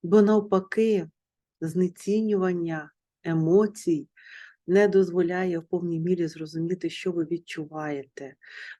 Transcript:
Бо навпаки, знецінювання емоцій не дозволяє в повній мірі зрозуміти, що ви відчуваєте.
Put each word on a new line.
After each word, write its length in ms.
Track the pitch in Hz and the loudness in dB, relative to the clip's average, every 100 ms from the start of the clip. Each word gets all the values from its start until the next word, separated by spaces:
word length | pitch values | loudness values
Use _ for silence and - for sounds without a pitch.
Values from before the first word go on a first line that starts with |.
Бо 200 | 170 208 | 4 6
навпаки, 840 | 202 214 208 190 185 - 226 208 160 _ _ _ _ _ | 6 4 4 0 0 0 2 2 -2 _ _ _ _ _
знецінювання 1300 | 160 165 180 180 - 214 220 202 185 175 165 160 151 _ _ _ | -6 0 -2 -2 -2 -2 0 0 0 -2 -4 -6 -8 _ _ _
емоцій 840 | 165 165 160 185 214 - - 160 - _ - - - _ - | -2 0 4 4 4 -2 -2 -2 -4 _ -20 -20 -20 _ 0
не 220 | 185 202 | 4 6
дозволяє 680 | 190 180 175 170 180 185 165 | 4 2 2 0 0 -2 -4
в 60 | |
повній 360 | 165 180 170 165 | -4 -4 -4 -4
мірі 260 | 165 175 165 | -2 -2 -2
зрозуміти, 640 | 160 156 160 165 185 170 | -6 -10 -6 -4 -4 -6
що 220 | - - | -6 -6
ви 120 | 170 | -4
відчуваєте. 1080 | 156 170 - - 151 156 151 143 139 - 135 _ - - - | -4 -6 -8 -12 -10 -8 -6 -8 -10 -16 -18 _ -20 -18 -18